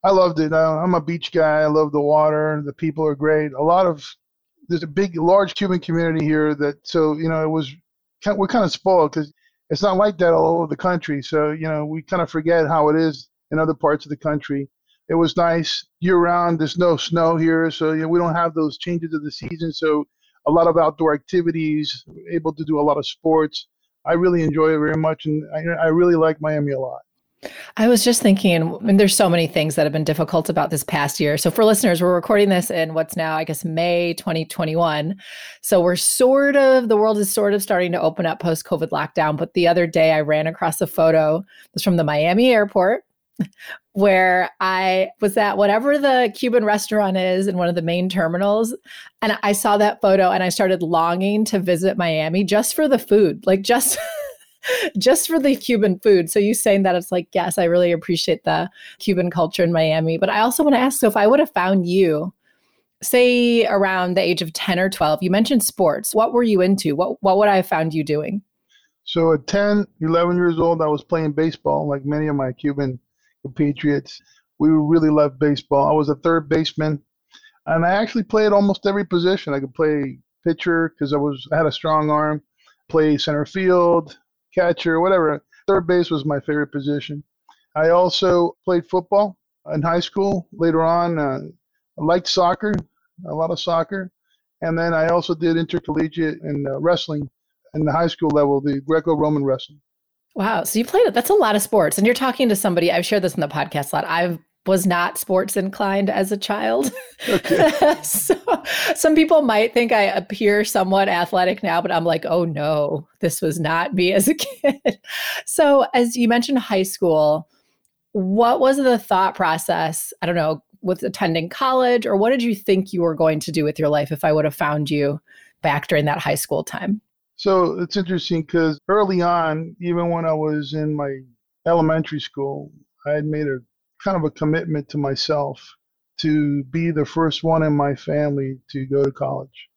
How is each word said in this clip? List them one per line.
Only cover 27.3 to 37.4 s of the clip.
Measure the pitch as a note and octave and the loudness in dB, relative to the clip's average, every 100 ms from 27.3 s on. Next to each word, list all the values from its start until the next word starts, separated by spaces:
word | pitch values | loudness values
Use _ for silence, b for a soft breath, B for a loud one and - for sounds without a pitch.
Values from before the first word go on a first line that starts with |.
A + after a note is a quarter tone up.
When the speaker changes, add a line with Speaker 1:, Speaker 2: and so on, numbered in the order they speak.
| _ B B B - | _ B B B 0
Speaker 2:
I | A3+ | 2
was | A#3+ | 4
just | A#3+ A#3 | 2 2
thinking, | G#3 G3 G3 | 2 4 2
and, | E3+ E3 - A3 | 2 -2 -4 2
and | G3 | 4
there's | G3+ - | 4 4
so | G3 | 2
many | E3+ E3 | 2 0
things | D#3 D#3 C#3+ | -2 -2 0
that | |
have | D3+ | 0
been | D#3 | 0
difficult | D#3 D#3 D#3 E3+ D#3+ | -2 -2 0 -2 0
about | E3+ D3+ | -2 -2
this | D#3 | -4
past | - D#3+ C#3+ - | -4 -2 -2 -2
year. | D3 D3+ | -2 0
So | E3+ | 0
for | F#3+ A3 | 4 4
listeners, | G#3 A#3 E3+ | 4 2 2
we're | F3+ F3 | 2 0
recording | - G#3 G3+ | 2 2 4
this | F3+ - | 2 0
in | F3 D#3+ | -4 -2
what's | D#3+ D#3+ - | -2 -4 -4
now, | D#3+ D#3+ | -4 -4
I | |
guess, | D#3+ D#3 F3 | -4 -6 -6
May | D#3+ F3 F3 F3 E3+ | -2 0 0 -2 -4
twenty | - D#3+ D#3+ | -4 -6 -6
twenty-one. | - D#3+ D#3+ E3+ D3+ D3+ G3 B B B B | -6 -4 0 0 0 -4 -8 B B B B
So | - F#3+ | 0 2
we're | F3 F3+ | 2 0
sort | - - B3+ C4+ C#4 C#4 | -2 2 4 4 4 4
of, | C4+ C4 A#3 | 4 4 4
the | G#3+ | 2
world | A3 G#3+ | 2 0
is | G3 | -2
sort | - | 0